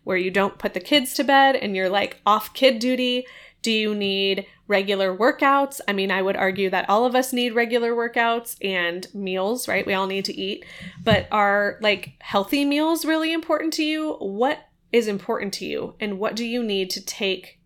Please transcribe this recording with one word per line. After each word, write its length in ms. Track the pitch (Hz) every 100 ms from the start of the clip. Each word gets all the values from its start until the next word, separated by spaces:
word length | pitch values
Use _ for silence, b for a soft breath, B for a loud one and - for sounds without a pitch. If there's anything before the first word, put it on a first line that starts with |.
where 120 | - 180
you 140 | 185
don't 260 | 196 196 -
put 160 | 247
the 80 | 185
kids 340 | - 294 254
to 100 | -
bed 320 | 254 269 269 262
and 180 | 208
you're, 160 | 190 185
like, 300 | 196 208 -
off 300 | 202 214 -
kid 240 | - 262 226
duty? 480 | 247 254 247 247 254 B B B
Do 80 | 226
you 240 | 220 214
need 520 | 208 196 196 196 196 190 B -
regular 480 | 202 196 196 190
workouts? 680 | 185 233 - 277 277 277 - -
I 60 |
mean, 180 | 196 196
I 120 | 190
would 140 | 190 196
argue 340 | 190 190 190
that 180 | 185 -
all 160 | 208
of 100 | 247
us 200 | 254 262
need 180 | 247 240
regular 400 | 226 233 240 233
workouts 640 | 233 233 233 233 233 233 -
and 420 | 196 185 175 175 185
meals, 560 | 202 190 185 196 247 -
right? 180 | 185 -
We 60 |
all 140 | 190 190
need 180 | 196 190
to 80 |
eat. 300 | - 196 214 B B B B
But 240 | 226 208 -
are, 480 | 214 202 202 202 -
like, 320 | 214 190 - -
healthy 440 | - 208 196 285
meals 400 | 285 285 311 330
really 300 | 302 320 320
important 400 | 330 320 302 320
to 100 | 311
you? 280 | 302 311 311
What 460 | - 196 196 262 302 - _ _
is 140 | 233 214
important 460 | 202 - 226 202
to 120 | - 151
you? 280 | 147 - -
And 180 | 208 190
what 160 | 220 214
do 100 | 233
you 160 | 240
need 260 | 226 196 190
to 140 | 185
take 560 | - - 196 185 - _